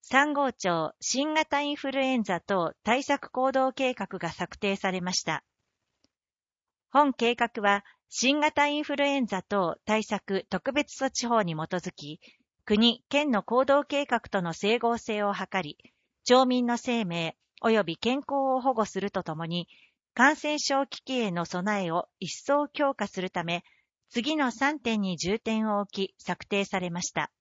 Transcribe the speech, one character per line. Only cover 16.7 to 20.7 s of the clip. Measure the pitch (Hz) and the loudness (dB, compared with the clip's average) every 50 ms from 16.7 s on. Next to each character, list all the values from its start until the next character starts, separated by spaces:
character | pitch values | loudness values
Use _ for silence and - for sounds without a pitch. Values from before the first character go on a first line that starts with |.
| 240 233 | -2 -2
生 | - - 240 233 220 | -2 -2 -2 0 0
命 | 175 170 170 165 165 - _ _ _ _ - | -2 -2 -4 -4 -4 -6 _ _ _ _ -4
及 | - 233 226 220 190 | 0 2 2 2 2
び | 165 165 - | 0 -4 -4
健 | - 220 254 | -2 -2 -2
康 | 285 277 - 277 277 269 269 262 | -2 -2 -4 -2 0 0 2 0
を | 262 | 2
保 | 240 269 | 2 0
護 | 254 226 214 | 2 2 -2
す | - - 190 | -2 -2 -4
る | 185 202 | -6 -2
と | _ 196 | _ -4
と | 175 - 160 | -4 -4 -6
も | 156 165 | -6 -6
に、 | 165 170 175 165 _ - - - _ _ _ _ _ _ | -4 -4 -6 -6 _ -14 -20 -20 _ _ _ _ _ _
感 | - 240 277 311 | 4 6 6 6
染 | - - 294 302 294 | 2 -2 -2 -2 -2
症 | - - | 0 0